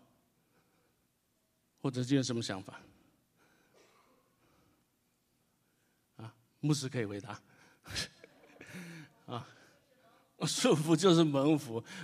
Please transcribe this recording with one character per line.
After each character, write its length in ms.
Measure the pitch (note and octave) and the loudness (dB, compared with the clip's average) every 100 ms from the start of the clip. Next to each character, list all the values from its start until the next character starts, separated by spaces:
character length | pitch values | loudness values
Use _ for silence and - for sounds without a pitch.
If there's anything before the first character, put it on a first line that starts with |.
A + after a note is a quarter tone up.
| _ _ _ _ _ _ _ _ _ _ _ _ _ _ _ _ _ _ | _ _ _ _ _ _ _ _ _ _ _ _ _ _ _ _ _ _
或 80 | C#3 | -6
者 140 | B2 | -4
是 100 | B2 | 0
有 80 | C#3 | 0
什 140 | B2+ A#2 | 0 -4
么 80 | |
想 180 | G#2+ G2 | -6 -8
法？ 180 | F#2+ - - _ _ _ _ _ _ _ _ _ _ _ _ _ _ _ _ _ _ _ _ _ _ _ _ _ _ _ _ _ _ _ _ - | -12 -18 -20 _ _ _ _ _ _ _ _ _ _ _ _ _ _ _ _ _ _ _ _ _ _ _ _ _ _ _ _ _ _ _ _ -18
啊， 140 | A2+ - _ _ | -18 -20 _ _
牧 120 | D3 | 0
师 160 | D3 C3 | 0 -2
可 140 | B2+ | -4
以 40 | G#2 | -6
回 140 | G2+ | -8
答。 220 | G2+ G#2+ _ _ - _ - - - - - _ | -12 -16 _ _ -20 _ -12 -10 -10 -14 -20 _
<laughs> 880 | - - - F3+ E3+ E3 D3 _ - | -20 -20 -20 -18 -18 -18 -20 _ -14
啊， 220 | A#2+ - - - _ _ _ _ _ _ - D#3+ | -12 -14 -20 -20 _ _ _ _ _ _ -6 -4
顺 300 | - B3+ D#3+ | 2 4 4
服 200 | D#3 D#3 | 4 4
就 200 | F#3+ E3 | 6 6
是 80 | |
蒙 340 | D#3+ C#3 C#3+ D3+ | 6 4 4 2
福， 260 | A#2+ A2+ - - | 0 -8 -10 -16